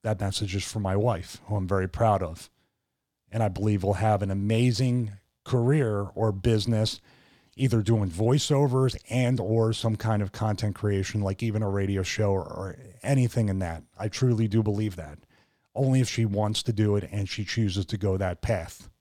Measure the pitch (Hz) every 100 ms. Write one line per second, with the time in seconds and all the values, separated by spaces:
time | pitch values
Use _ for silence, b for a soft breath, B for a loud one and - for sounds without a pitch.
0 | 110 101 101 - 101 98 - 113 98 98
1 | 117 104 - - - 104 92 98 92 -
2 | 113 101 90 80 - _ _ _ _ _
3 | _ _ _ 113 107 90 104 104 92 92
4 | 110 104 101 98 101 113 123 110 131 123
5 | 110 101 _ _ - 127 120 151 120 101
6 | 101 - 110 98 117 110 104 110 110 -
7 | b b b b b - 131 117 101 113
8 | 98 82 113 139 - 139 143 131 131 -
9 | - 117 123 127 98 113 113 110 117 110
10 | 110 107 98 - 110 104 107 95 104 101
11 | 95 107 98 98 113 107 104 98 98 98
12 | 92 - 104 98 - - 98 - - -
13 | 107 139 123 - 107 95 90 80 - -
14 | 104 - 127 113 110 110 107 104 107 85
15 | 76 76 _ b b b b - 135 131
16 | 123 - 113 101 107 110 - 107 107 104
17 | 101 104 98 - 101 - 104 92 92 101
18 | 101 95 95 85 - 104 80 - - _